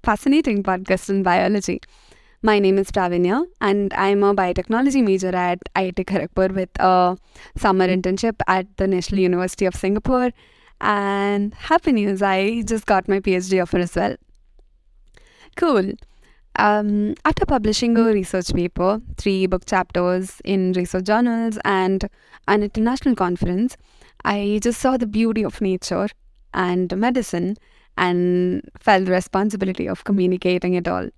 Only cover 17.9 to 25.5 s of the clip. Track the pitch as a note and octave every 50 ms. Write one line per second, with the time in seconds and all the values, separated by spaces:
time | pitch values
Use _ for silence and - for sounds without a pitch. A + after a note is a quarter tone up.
17.9 | A#3 A3+ A#3 A3+ G#3+ G3+ F#3 - - F#3 F3 - - F3+ F3 F3 _ - F3+ F#3+
18.9 | G#3 A3 - - - - - G#3 F#3+ F#3+ F#3+ F#3 F#3 F3+ - - G#3+ F#3 F3+ _
19.9 | - F3+ F3+ F3+ F3+ F#3 F#3+ F#3+ - - - - G3 F#3+ F#3 F#3 F#3 F#3 F3+ E3+
20.9 | - F#3 F#3 G3 G#3+ A3+ A#3+ A#3+ A#3 A3+ A3+ A3+ G#3+ G#3+ - - G3 F#3+ F#3 F#3
21.9 | G3 F#3+ - G3+ _ _ _ _ - - _ - G3+ G#3 G#3 G#3 - A3 A3 A#3
22.9 | B3+ C4+ - C#4 A#3+ - F#3+ F3 F3+ - - F3+ F3+ F#3+ A#3 B3+ - - - _
23.9 | _ - - - _ _ - - G3+ G#3 G3+ G3+ G#3 G#3+ G3+ A#3+ A#3 - - B3+
24.9 | C4 B3 A#3+ G#3 G#3 G#3+ A3+ A3+ A3 A3 G#3 -